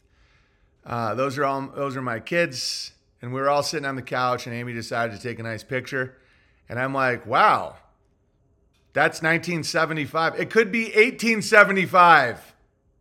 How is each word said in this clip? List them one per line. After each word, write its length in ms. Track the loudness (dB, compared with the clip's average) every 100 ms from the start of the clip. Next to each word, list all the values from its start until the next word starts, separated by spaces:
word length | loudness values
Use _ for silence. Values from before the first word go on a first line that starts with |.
| _ _ _ _ _ _ _ _
Uh, 300 | -10 -6 -4
those 240 | -2 -2 -2
are 60 |
all, 240 | -2 -4 -8
those 220 | -8 -8 -6
are 60 |
my 160 | -6 -8
kids, 760 | -4 -2 -2 -4 -8 -8 -12 _ _ _
and 100 | -10
we 80 | -2
were 80 | 0
all 140 | 0
sitting 240 | 0 -4 -6
on 100 | -8
the 60 |
couch, 440 | -6 -4 -2 -4 -6
and 80 |
Amy 200 | -10 -8
decided 420 | -10 -6 -4 -4 -6
to 60 |
take 160 | -10 -8
a 60 |
nice 180 | -10 -10
picture. 560 | -8 -8 -6 -6 -6 -10 _ _ _ _ -10
And 100 | -6
I'm 140 | -4
like, 320 | 0 0 -2
"Wow, 520 | 0 4 4 2 -2 -14 _ _ _ _ _ _ _ _ _ _ _
that's 300 | -2 0 0
nineteen 400 | -2 -2 -2 -6
seventy-five. 760 | -4 -2 -2 -4 -4 -2 -2 -2
It 120 | -2
could 200 | 0 0
be 220 | -2 0
eighteen 480 | 2 2 2 -2 -2
seventy-five." 1120 | 6 8 8 4 4 8 10 8 6 -4 -14 _ _ _ _ _